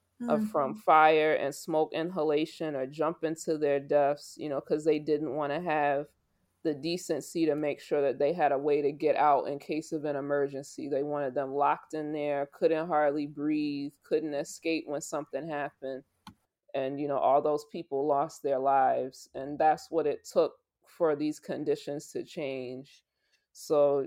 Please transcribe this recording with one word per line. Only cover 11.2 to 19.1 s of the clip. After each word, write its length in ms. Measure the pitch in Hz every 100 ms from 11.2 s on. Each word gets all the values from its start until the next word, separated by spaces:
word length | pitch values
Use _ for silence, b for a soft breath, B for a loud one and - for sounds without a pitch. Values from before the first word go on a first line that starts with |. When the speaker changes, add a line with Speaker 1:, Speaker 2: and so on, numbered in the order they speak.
| 139
Speaker 1:
them 200 | 135 135
locked 400 | 139 143 165 -
in 180 | 156 151
there, 380 | 151 147 143 143
couldn't 380 | - 165 160 170
hardly 380 | 151 147 151 147
breathe, 680 | 147 151 151 147 143 143 -
couldn't 300 | - 151 156
escape 520 | 143 156 - 165 160 -
when 140 | 147
something 480 | - 151 151 135 160
happened. 560 | 147 143 - 131 131 - _ - - _ _ _ 135
And, 240 | 135 143
you 80 | 143
know, 100 | 135
all 240 | 104 139
those 220 | 151 147 -
people 340 | 170 165 135 151
lost 380 | 139 156 -
their 160 | 143 131
lives. 680 | 135 135 131 127 131